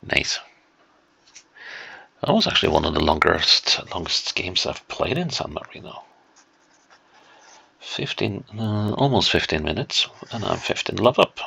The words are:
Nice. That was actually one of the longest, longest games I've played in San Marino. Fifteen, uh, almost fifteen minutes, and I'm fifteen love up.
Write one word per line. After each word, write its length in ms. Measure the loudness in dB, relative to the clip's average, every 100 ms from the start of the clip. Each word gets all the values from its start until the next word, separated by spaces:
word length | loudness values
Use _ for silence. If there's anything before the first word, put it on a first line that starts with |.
Nice. 360 | 0 0 0 -6 -8 _ _ _ _ _ _ _ _ -20 _ -20 -18 -16 -16 -18 -20 _
That 140 | 0
was 120 | 2 2
actually 260 | 2 2
one 120 | 2
of 80 | 2
the 80 | 2
longest, 800 | 4 4 4 4 4 2 2 -2 -2
longest 400 | -8 -4 -4 -2
games 320 | -4 -2 -2 -2
I've 200 | -6 -10
played 280 | -4 -2 0
in 140 | -2
San 240 | -4 -6
Marino. 500 | -8 -10 -16 -16 -16 -20 _ _ _ _ _ _ _ _ -20 _ _ _ -20 -20 -20 _ _
Fifteen, 640 | -12 -8 -6 -2 -2 -4 -8 -6
uh, 340 | -2 0 0
almost 380 | 2 4 4 4
fifteen 340 | 2 2 -2
minutes, 420 | -2 -4 -2 -2 -2 -4 -12
and 140 | -6
I'm 140 | -2 -2
fifteen 380 | -2 -4 -2 4
love 220 | 4 6
up. 220 | 2 2